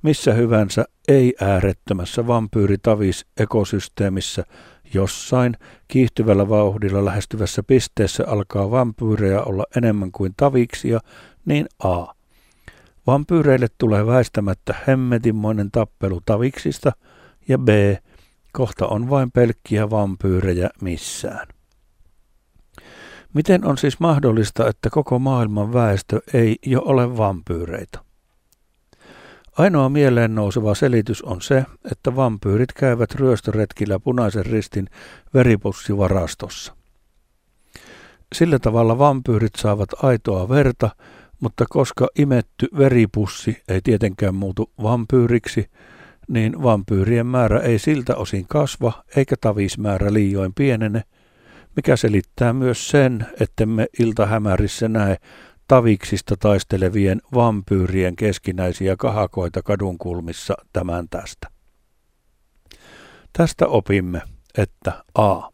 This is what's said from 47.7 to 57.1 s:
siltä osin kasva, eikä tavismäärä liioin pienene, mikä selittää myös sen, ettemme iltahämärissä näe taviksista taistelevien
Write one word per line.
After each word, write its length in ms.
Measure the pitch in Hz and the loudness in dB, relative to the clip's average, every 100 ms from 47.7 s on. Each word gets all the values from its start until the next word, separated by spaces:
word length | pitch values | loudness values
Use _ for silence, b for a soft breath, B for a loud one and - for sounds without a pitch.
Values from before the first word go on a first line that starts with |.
| 113 | 0
siltä 380 | - 151 123 - | 0 -2 -2 -4
osin 300 | - 98 92 | -4 -6 -4
kasva, 440 | 151 147 - 120 - _ - | -2 -2 -2 -4 -4 _ -2
eikä 200 | 135 127 | 0 0
tavismäärä 720 | 110 104 98 - 107 95 101 | -2 0 -2 -2 -4 0 0
liioin 420 | 107 98 98 95 | 2 2 0 -4
pienene, 480 | - 139 117 110 110 - b b b b b b - | -2 -2 0 -2 -4 -6 b b b b b b -6
mikä 200 | 151 127 | 0 2
selittää 560 | 110 104 - - 120 | 2 0 -2 -2 0
myös 360 | 127 127 113 - | 0 0 -2 0
sen, 380 | 147 135 120 113 - | 2 2 0 -8 -4
ettemme 460 | 110 - 110 110 110 - | -6 -2 -2 0 -2 0
iltahämärissä 920 | 117 110 101 110 107 92 101 - 113 | 0 2 0 0 0 0 -2 -2 -2
näe 280 | 110 101 95 B B B B _ | 0 0 -2 B B B B _
taviksista 680 | 131 117 101 - 98 - 98 | 4 6 2 0 -6 -4 0
taistelevien 840 | 107 101 - 95 92 104 98 | 2 2 0 0 0 2 0